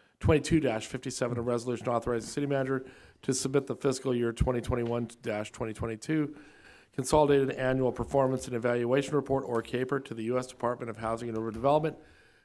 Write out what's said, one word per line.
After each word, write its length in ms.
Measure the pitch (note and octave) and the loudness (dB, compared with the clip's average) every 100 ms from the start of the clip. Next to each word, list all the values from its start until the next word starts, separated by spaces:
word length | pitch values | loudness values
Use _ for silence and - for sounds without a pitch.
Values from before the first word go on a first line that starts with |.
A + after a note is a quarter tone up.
| _ _ | _ _
twenty-two 400 | - D#3 - E3 | 4 4 4 2
dash 240 | C3+ A2+ - | 2 -2 -4
fifty-seven, 520 | B2 C3+ - B2 A#2+ | -8 -8 -2 -2 -2
a 40 | |
resolution 460 | A#2+ A#2+ B2 A#2 A#2 | -2 -2 -2 -4 -2
authorizing 400 | A#2 B2 A#2 - | 0 0 -2 -4
city 180 | - C#3+ | -4 0
manager 380 | C#3 C3 C3 C3 - - _ | 0 0 -2 -4 -16 -20 _
to 100 | - | -2
submit 340 | C3 C3+ C#3+ C#3 | -2 2 0 0
the 80 | |
fiscal 400 | B2+ C#3 C3 C3+ | 0 0 0 0
year 180 | A#2+ A#2 | 0 0
twenty 260 | A2+ B2+ B2 | 2 0 2
twenty-one 480 | A2+ B2 A#2 A#2+ A2+ - | 0 -2 0 -2 -4 -8
dash 280 | A#2 G#2+ G#2+ | -6 -4 -6
twenty 220 | - A2+ | -6 -8
twenty-two 640 | G#2+ A#2 A2 - D#3 D3 - - - - - _ | -6 -6 -6 -2 0 0 -6 -20 -20 -20 -20 _
consolidated 600 | - C3 D3+ D3 C#3 C3+ | -6 2 6 6 6 4
annual 380 | C3+ C3 C3 B2+ | 0 0 2 2
performance 560 | A#2 A#2 C#3 C3 C3 - | 0 0 2 2 0 -4
and 60 | |
evaluation 600 | A#2+ A#2+ A#2+ A#2+ C3+ C#3+ D3 | -2 0 0 2 2 2 -2
report, 280 | C3+ C3+ A#2+ | 0 -2 0
or 160 | A#2 | -2
caper, 360 | - B2 B2+ C#3+ | -2 -2 -2 -2
to 140 | C#3 | -4
the 120 | A2+ | -6
U 140 | A2+ B2 | -2 -2
S 80 | B2+ | -4
Department 440 | - A#2+ A#2+ A#2 | -4 -4 -2 -6
of 80 | G#2+ | -6
Housing 320 | A2+ A2+ A#2+ | -4 -4 -4
and 80 | A2 | -4
Urban 160 | A2+ | -4
Development. 420 | A2+ C3+ D3+ D#3 - - - _ _ | 0 4 4 2 -4 -16 -20 _ _